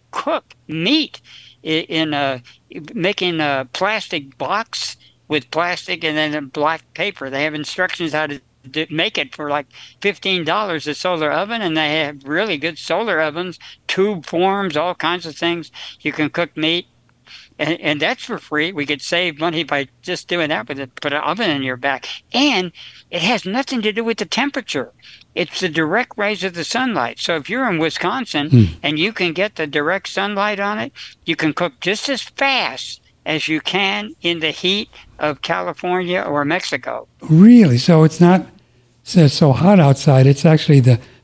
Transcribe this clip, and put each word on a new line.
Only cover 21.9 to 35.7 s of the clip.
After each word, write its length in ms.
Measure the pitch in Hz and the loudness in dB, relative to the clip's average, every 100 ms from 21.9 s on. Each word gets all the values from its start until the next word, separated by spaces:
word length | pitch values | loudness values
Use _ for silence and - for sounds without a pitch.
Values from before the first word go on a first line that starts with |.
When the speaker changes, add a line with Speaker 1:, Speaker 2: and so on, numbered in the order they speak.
| 135 - - - | -4 -6 -16 -6
Speaker 1:
And 400 | 240 285 214 180 - - - - | -2 0 0 -4 -10 -20 -20 -12
it 120 | 170 | -4
has 240 | 175 226 185 | -2 -2 -2
nothing 340 | 226 277 254 | -4 -4 -4
to 100 | 214 | -2
do 100 | 208 | -2
with 160 | 233 226 | -4 -4
the 60 | |
temperature. 680 | 196 - 277 277 220 147 117 - - - _ | -4 -2 -2 -4 -6 -6 -8 -12 -20 -20 _
It's 260 | - 175 - | -6 -6 -4
the 80 | 185 | -4
direct 480 | 156 156 202 247 - | -2 0 0 -2 -4
rays 240 | 208 202 | -4 -4
of 100 | 185 | -6
the 100 | 175 | -6
sunlight. 540 | 156 - 254 185 120 - | -4 -2 -2 -2 -4 -4
So 160 | - 170 | -4 -4
if 120 | 139 | -4
you're 200 | 233 254 | -4 -2
in 80 | 165 | 0
Wisconsin 720 | 160 - 175 247 233 151 143 | -2 -2 -4 -4 -4 -4 4
Speaker 2:
Hmm. 140 | 131 95 - | 6 6 2
Speaker 1:
and 160 | 147 151 | -4 -2
you 140 | 190 | -2
can 200 | 220 180 | -2 -2
get 220 | 160 202 - | -2 -4 -4
the 100 | 156 | -4
direct 420 | 151 147 190 - | -2 -2 -2 -4
sunlight 500 | - 202 202 208 202 | -4 -4 -2 -2 -2
on 180 | 202 214 | -4 -4
it, 140 | 262 - - - - | -8 -12 -20 -10 -6
you 100 | 160 | -2
can 160 | 160 | -2
cook 200 | 143 175 - | 0 -4 -4
just 280 | 175 214 - | -4 -4 -4
as 140 | 247 | -6
fast 800 | - - 277 262 160 127 - - _ _ - | -8 -2 0 0 -2 -6 -12 -16 _ _ -6
as 200 | 156 147 | -4 -2
you 120 | 156 | -4
can 500 | - 185 196 208 208 - | -2 -2 0 -2 -8 -6
in 200 | 170 170 | -4 -2
the 100 | 156 | -4
heat 400 | 143 180 202 233 - - - | -2 -2 -2 -4 -12 -20 -6
of 220 | 151 139 | -4 -4
California 800 | - 180 180 | -4 -4 -4